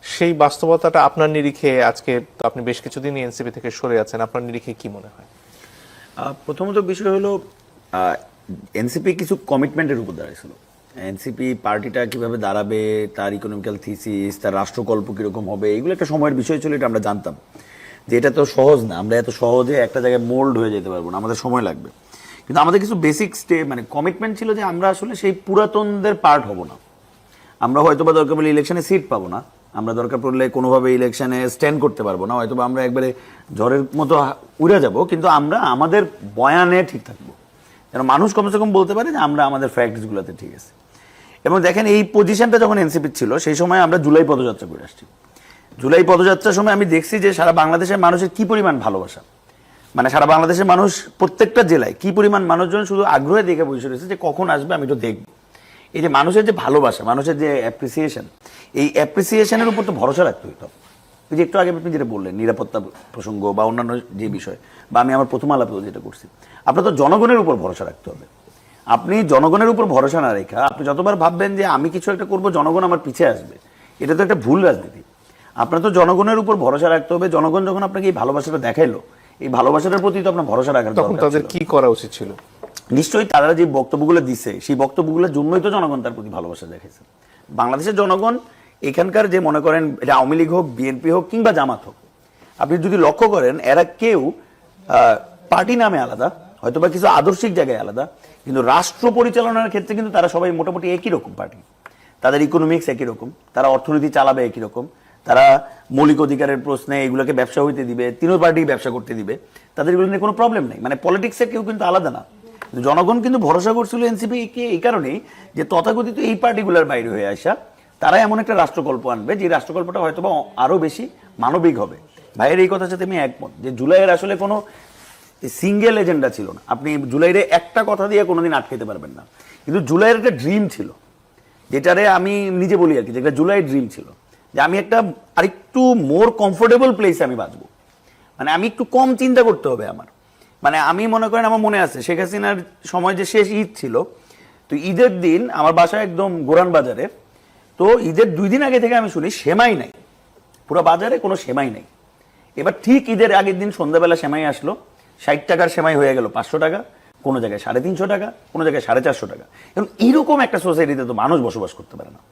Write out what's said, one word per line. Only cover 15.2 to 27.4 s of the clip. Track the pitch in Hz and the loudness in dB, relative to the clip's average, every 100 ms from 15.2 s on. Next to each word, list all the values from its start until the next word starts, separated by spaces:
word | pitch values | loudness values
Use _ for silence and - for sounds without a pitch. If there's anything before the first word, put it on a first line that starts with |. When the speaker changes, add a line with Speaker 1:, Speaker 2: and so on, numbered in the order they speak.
| 104 98 98 | -6 -6 -8
Speaker 2:
হবে, | 101 104 104 | -4 -2 -2
এগুলো | 147 | -2
একটা | 185 156 | -4 -4
সময়ের | 151 147 131 | 0 0 -2
বিষয় | 117 156 | -2 -4
ছিল, | 156 | -4
এটা | 147 127 | -2 -2
আমরা | 113 | -2
জানতাম | 104 104 87 71 _ - - - - - - | -4 -6 -8 -14 _ -20 -20 -20 -20 -20 -2
যে | 120 | 0
এটা | 131 | 2
তো | 131 143 | 0 0
সহজ | - 131 147 110 | 4 4 4 2
না, | 90 | -6
আমরা | 104 117 | -2 -2
এত | 117 | -2
সহজে | - 117 123 123 143 | -2 2 2 2 0
একটা | 117 135 | 0 0
জায়গায় | 123 123 | 0 0
মোল্ড | 117 123 135 117 | 0 0 0 0
হয়ে | 113 | -2
যেতে | 104 92 | -2 -6
পারবো | 90 85 | -8 -8
না, | 92 | -8
আমাদের | 110 110 | -6 -6
সময় | 131 123 | -2 -2
লাগবে। | 101 73 - _ _ - - - - | -2 -6 -14 _ _ -20 -20 -20 -4
কিন্তু | 147 | 2
আমাদের | 156 190 | 4 2
কিছু | 208 208 | 0 0
বেসিক | 156 151 208 - | 0 0 -4 -6
স্টে-, | - 170 151 | -2 -2 -2
মানে | 123 107 | -8 -8
কমিটমেন্ট | 147 160 185 220 208 | -4 -4 -4 -8 -6
ছিল | 220 | -4
যে | 214 | -4
আমরা | 196 170 190 | -4 -2 -2
আসলে | 190 214 214 | -2 -6 -4
সেই | 202 | -4
পুরাতনদের | 190 - 202 208 208 208 202 202 202 | -4 0 0 2 0 -2 -2 -2 2
পার্ট | 156 147 110 | 4 2 0
হব | 95 | -10
না। | 80 - _ _ _ _ _ _ | -12 -16 _ _ _ _ _ _